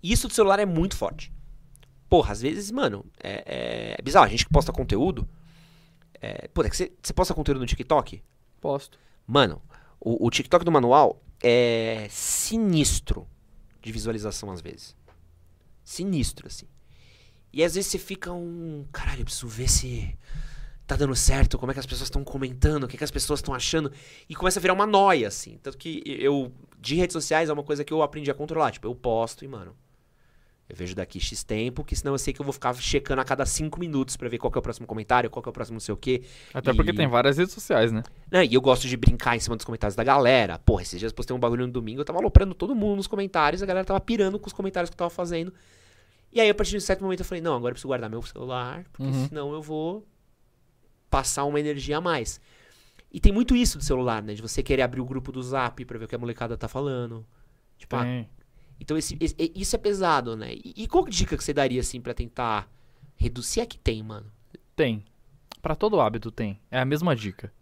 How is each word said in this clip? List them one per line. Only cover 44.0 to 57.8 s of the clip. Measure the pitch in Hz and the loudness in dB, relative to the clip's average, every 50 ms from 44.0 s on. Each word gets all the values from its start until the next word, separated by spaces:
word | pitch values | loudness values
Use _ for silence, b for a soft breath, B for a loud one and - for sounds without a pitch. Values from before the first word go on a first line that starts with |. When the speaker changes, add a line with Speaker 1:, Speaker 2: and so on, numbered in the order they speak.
| 190 - 233 226 202 190 190 208 | 0 0 0 2 2 0 0 -4
Speaker 1:
com | - 202 | -8 -8
os | - | -10
comentários | - 196 196 190 180 175 170 | -6 -6 -4 -2 -2 -4 -4
que | - | -4
eu | - | -4
tava | 175 170 | -6 -6
fazendo. | 170 - 180 170 175 165 165 185 185 b b b b b b b b b b b b b b b - | -4 -4 -6 -4 -4 -4 -6 -6 -10 b b b b b b b b b b b b b b b 2
E | 233 | 4
aí, | 226 214 | 6 6
a | 208 | 6
partir | 208 208 175 | 4 0 -2
de | 190 208 | -2 -4
um | |
certo | 190 - 196 190 196 | 0 -2 -2 -2 0
momento, | 190 185 180 | -4 -4 -4
eu | 185 | -4
falei, | - 185 170 | -6 -6 -4
"Não, | 165 170 143 | -2 -2 -2
agora | 120 120 123 | 0 0 -4
eu | 123 | -4
preciso | - - 131 | -4 -4 -4
guardar | 135 123 113 110 | -4 -4 -4 -6
meu | 110 117 | -8 -10
celular, | 120 - - - 127 127 127 123 123 123 143 165 180 - - | -10 -10 -12 -12 -10 -8 -6 -6 -6 -6 -10 -12 -14 -16 -12
porque | - 135 135 | -8 -4 -2
Speaker 2:
Uhum. | 135 131 131 143 | -2 -2 -2 -4
Speaker 1:
senão | 156 151 143 143 147 | -4 -8 -8 -8 -8
eu | 156 | -10
vou | 151 147 156 156 156 165 185 214 214 - _ _ _ _ _ _ _ _ _ _ _ _ _ _ _ _ _ _ _ _ | -10 -8 -6 -4 -4 -4 -6 -8 -12 -16 _ _ _ _ _ _ _ _ _ _ _ _ _ _ _ _ _ _ _ _
passar | - 135 131 - - - 143 | 0 2 2 0 -2 -2 -2
uma | 143 147 147 | 0 0 0
energia | 147 151 147 139 131 135 147 151 | 0 0 -2 -4 -2 -2 -2 0
a | |
mais." | 175 180 165 139 113 - - - b b b b b b b b b b b b b b | 0 0 0 0 -2 -6 -10 -14 b b b b b b b b b b b b b b
E | - 185 | -14 -2
tem | - 202 196 | -2 0 0
muito | 214 247 - 247 | 0 0 2 2
isso | 240 247 - - 147 | 2 2 0 -2 -4
do | 135 | -4
celular, | 143 139 131 127 123 113 110 107 | -2 -2 -2 -2 -2 -4 -4 -6
né? | 107 104 | -10 -12
De | 107 | -12
você | 110 110 - - 131 | -10 -8 -6 -6 -2
querer | - 143 131 127 | 0 0 0 0
abrir | 123 120 127 | 0 -2 -6
o | 123 | -8
grupo | 127 135 131 127 - 127 | -6 -6 -8 -8 -8 -10
do | 131 127 | -10 -8
Zap | 123 131 135 127 117 120 - 127 | -4 -4 -2 -2 -4 -4 -8 -14
pra | - 117 110 | -12 -12 -12
ver | 113 | -10
o | 110 | -10
que | - | -8
a | 117 | -8
molecada | 120 120 117 - 120 113 117 | -6 -8 -8 -8 -8 -8 -8
tá | - - 117 | -8 -8 -8
falando. | - 131 139 143 131 123 120 117 113 113 110 _ _ _ - _ _ _ _ _ _ | -6 -6 -4 -4 -4 -4 -6 -8 -10 -14 -16 _ _ _ -20 _ _ _ _ _ _
Tipo, | _ | _